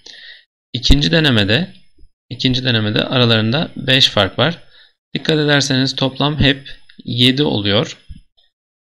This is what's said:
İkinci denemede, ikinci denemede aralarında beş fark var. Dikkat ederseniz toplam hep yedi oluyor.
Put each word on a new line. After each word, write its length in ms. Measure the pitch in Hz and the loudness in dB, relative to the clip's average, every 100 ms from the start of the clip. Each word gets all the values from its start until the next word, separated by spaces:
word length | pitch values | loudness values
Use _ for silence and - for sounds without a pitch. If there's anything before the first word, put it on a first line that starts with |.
| - - - - _ _ _ | -16 -20 -20 -20 _ _ _
İkinci 400 | 117 - 139 160 | -6 4 4 4
denemede, 640 | 165 151 113 101 120 185 - - _ - _ _ | 2 2 2 2 0 -2 -10 -20 _ -20 _ _
ikinci 340 | 120 131 127 | -6 -2 -2
denemede 400 | 127 113 107 - | -2 0 0 -2
aralarında 680 | - 131 120 113 110 143 180 - | -2 2 2 2 0 -2 -4 -6
beş 320 | 135 131 - | -2 2 2
fark 300 | - 95 - | 2 -2 0
var. 200 | 139 170 - _ _ _ _ | -2 -2 -14 _ _ _ _
Dikkat 240 | - - 151 | -8 -2 -2
ederseniz 580 | 147 143 131 131 131 - | 2 0 2 0 -2 -2
toplam 440 | 131 - 143 147 | -4 -2 -2 2
hep 300 | 139 139 - - - - | 0 0 -6 -20 -20 -20
yedi 380 | - 120 127 131 | -8 0 2 2
oluyor. 560 | 147 120 101 104 - - _ - _ _ _ _ _ _ | -2 -2 0 -2 -2 -10 _ -20 _ _ _ _ _ _